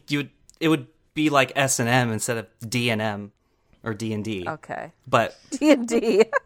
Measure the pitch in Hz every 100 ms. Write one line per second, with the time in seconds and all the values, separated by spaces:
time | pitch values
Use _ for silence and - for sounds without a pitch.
0 | - 143 135 _ _ - 160 156 127 _
1 | _ - 151 143 127 - 135 - 117 127
2 | 120 110 - 117 104 _ 113 120 120 107
3 | 110 101 101 _ _ _ _ _ 113 101
4 | 110 107 104 101 85 156 - - - -
5 | - 127 104 - - 285 302 269 233 233
6 | 453 294 - 554